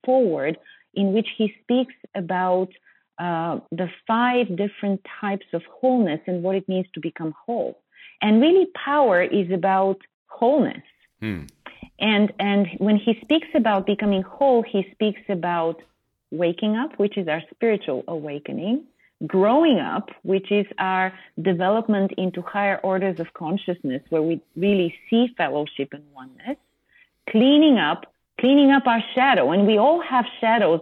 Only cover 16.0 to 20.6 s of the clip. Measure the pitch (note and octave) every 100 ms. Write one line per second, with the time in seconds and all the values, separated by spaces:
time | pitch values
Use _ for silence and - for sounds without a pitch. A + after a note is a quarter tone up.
16 | _ _ - D#3 F3 F3 G#3+ A3 D#4 -
17 | G3+ G3+ E3 D#3+ - - A3+ G3+ - B2+
18 | - E3 D3 C#3+ - - F#3 C#4 - _
19 | _ - D#3 F#3+ G#3 C4+ E4 G3+ F#2+ F#3
20 | - - F3 G3 F#3+ G#3